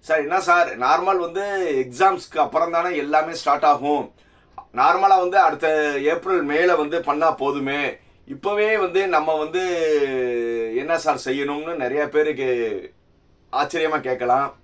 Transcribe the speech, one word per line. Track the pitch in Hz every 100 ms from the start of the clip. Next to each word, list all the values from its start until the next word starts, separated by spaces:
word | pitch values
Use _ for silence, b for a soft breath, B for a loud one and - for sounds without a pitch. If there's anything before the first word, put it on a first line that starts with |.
| -
சார், | 156 147
என்ன | 185 175
சார், | 175 170 120
நார்மல் | 127 165 185 190 170
வந்து | 180 202 196 175 135
எக்ஸாம்ஸ்க்கு | 127 123 190 185 - 160
அப்புறம் | 147 160 170 170
தானே | 180 160
எல்லாமே | 143 156 156 160
ஸ்டார்ட் | 151 143 156
ஆகும், | 143 143 147 117 b b b b b - 110
நார்மலா | 143 - 196 190
வந்து | 180 196 165
அடுத்த | 147 156 156 151 139 143
ஏப்ரல், | 170 180 180 143
மேல | 151 180 170
வந்து | 147 170 170
பண்ணா | 147 160 151
போதுமே, | 139 139 135 143 135 - b b -
இப்பவே | 139 196 208 214 220
வந்து | 185 175 190 160
நம்ம | 156 156
வந்து | 151 175 185 175 160 151 139 131 123 120 117 117 113 117
என்ன | 147 165 156
சார் | 143 135
செய்யணும்னு | 131 139 147 160 165
நிறைய | 123 143 143 147
பேருக்கு | 151 127 131 123 113 98 85 _ _ _ _ _ _ -
ஆச்சரியமா | 143 165 156 151 127
கேட்கலாம். | 127 123 131 139 -